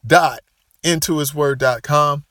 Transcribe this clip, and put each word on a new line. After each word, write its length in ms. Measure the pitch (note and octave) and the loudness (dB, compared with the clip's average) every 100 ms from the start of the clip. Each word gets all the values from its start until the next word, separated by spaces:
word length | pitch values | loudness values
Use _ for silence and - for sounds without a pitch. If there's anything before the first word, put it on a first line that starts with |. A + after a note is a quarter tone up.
dot 360 | A2 E3 D#3+ B2 _ _ _ _ | 4 4 4 -4 _ _ _ _
into 360 | E3 E3 D3+ D#3+ | -2 -2 -2 -4
his 160 | C#3+ | -4
word 260 | D3 C#3+ C3 | -2 -2 0
dot 220 | C3+ A#2+ | 0 -2
com. 420 | - D3 D3 D3 - | -2 0 0 -2 -10